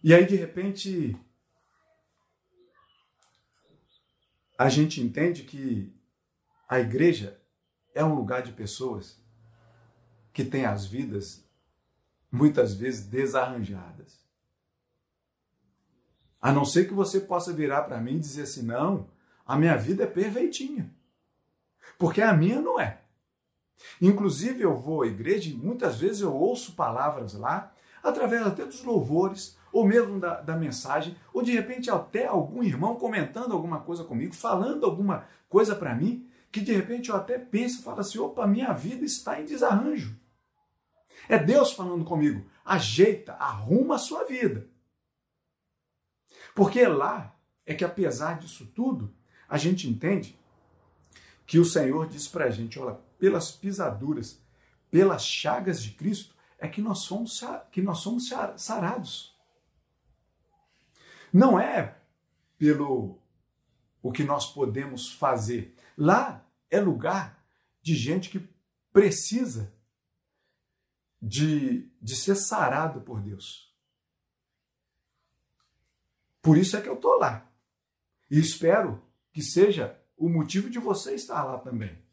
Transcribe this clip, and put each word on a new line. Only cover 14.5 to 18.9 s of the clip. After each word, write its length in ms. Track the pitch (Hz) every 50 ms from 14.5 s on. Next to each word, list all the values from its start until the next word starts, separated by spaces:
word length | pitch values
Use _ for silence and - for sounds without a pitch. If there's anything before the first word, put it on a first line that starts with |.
| _ _ _ _ _ _ _ _ _ _ _ _ _ _ _ _ _ _ _ _ _ _ _ _ _ _ _ _ _ _ _ _ _ _ _ _ _ _
A 120 | - 131
não 120 | 139 143 143
ser 240 | 143 - 170 190 190
que 60 | 196
você 260 | 196 190 196 - 190
possa 320 | 190 - 180 175 175 185
virar 300 | 170 156 151 135 139 147
pra 180 | 147 - 131 113
mim 160 | 113 123 143
e 40 | 165
dizer 220 | 156 143 135 147
assim: 200 | 143 - - 135
"Não, 460 | 120 113 117 131 147 185